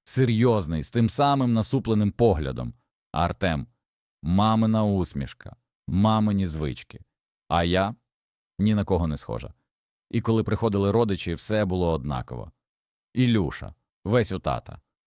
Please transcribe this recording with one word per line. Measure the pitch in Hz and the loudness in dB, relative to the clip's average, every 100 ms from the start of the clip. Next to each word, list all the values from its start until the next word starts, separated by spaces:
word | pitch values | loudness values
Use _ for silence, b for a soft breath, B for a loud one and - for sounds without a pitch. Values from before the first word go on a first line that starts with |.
Серйозний, | - - 131 110 123 110 78 80 | -8 0 2 4 4 2 0 -4
з | 76 | -2
тим | 120 113 | 0 0
самим | - 143 139 123 | 2 2 2 2
насупленим | 113 104 135 113 107 104 | 0 0 -2 0 2 0
поглядом. | - 117 80 69 62 60 - _ _ _ | 4 4 4 -2 -6 -8 -12 _ _ _
А | - | -2
Артем — | 87 - 92 76 60 _ _ _ _ _ | -2 0 -2 -2 -6 _ _ _ _ _
мамина | 73 92 110 110 113 110 | -2 2 2 2 2 2
усмішка, | 104 98 85 71 65 - - - _ _ - | 2 0 -2 -4 -10 -12 -20 -20 _ _ -4
мамині | 92 110 110 107 101 92 | 2 4 4 2 0 -2
звички. | 78 76 - - - - _ _ _ _ | -2 -4 -6 -12 -20 -20 _ _ _ _
А | 82 | 0
я — | 87 90 98 - _ _ _ _ _ - | 2 2 0 -4 _ _ _ _ _ -2
ні | 104 | 0
на | 104 | 0
кого | 98 90 85 | 0 0 0
не | 71 | -4
схожа. | - 57 - - _ _ _ _ _ | -6 -10 -10 -18 _ _ _ _ _
І | 113 | -4
коли | 113 110 | 0 0
приходили | 104 104 113 101 98 | 0 -2 0 0 2
родичі, | 107 113 95 87 | 2 0 -2 -4
все | 82 - 107 | -6 -2 -2
було | 101 92 87 | 0 0 0
однаково. | 80 67 64 62 62 53 - _ _ _ _ _ | 0 -2 -6 -8 -12 -14 -20 _ _ _ _ _
Ілюша — | 120 123 113 76 - - - _ _ | 0 2 4 0 -4 -14 -16 _ _
весь | 90 120 110 | 0 0 0
у | 95 | -2
тата. | - 60 - - _ _ | -2 -4 -6 -18 _ _